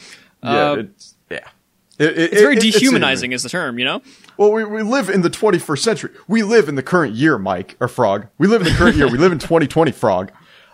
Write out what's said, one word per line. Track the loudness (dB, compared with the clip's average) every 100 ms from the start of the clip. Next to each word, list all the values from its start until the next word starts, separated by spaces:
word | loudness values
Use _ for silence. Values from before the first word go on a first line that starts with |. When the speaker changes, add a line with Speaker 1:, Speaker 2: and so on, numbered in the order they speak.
| -20 -20 _ _
Speaker 1:
Yeah, | -4 0 0
Speaker 2:
Uh, | -2
Speaker 1:
it's, | -8 _ -20 _ -16
yeah. | -16 -16 _ _ _ _ -2
It, | -2 0
it, | 0
Speaker 2:
it's | 4
very | 4 4
Speaker 1:
it, |
it's | 2 2
Speaker 2:
dehumanizing | 2 2 0 -2 -4
Speaker 1:
inhumane. | -8
Speaker 2:
is |
the | -8
term, | -6 -6 -4
you |
know? | -4 -6 -10 -20 _ 0
Speaker 1:
Well, | 0
we, | 0
we | -4 -6
live | -2 -2 0
in | 0
the | 0
twenty-first | 0 0 0 -2 -4
century. | -2 -2 -6 -12 -4
We | -2
live | 2 2 2
in |
the | -2
current | -2 0 0
year, | 0 0 0
Mike, | -4 -6 -8 -6
or | -6
Frog. | 0 0 0 -6 -2
We | 2
live | 2
in | 0
the |
current | 2 2 4
year. | 2
We | 2
live | 2
in | 0
Speaker 2:
<laughs> | 0
Speaker 1:
twenty | 0 0
twenty, | 0 0
Frog. | 0 0 0 -4 -12 _ _ _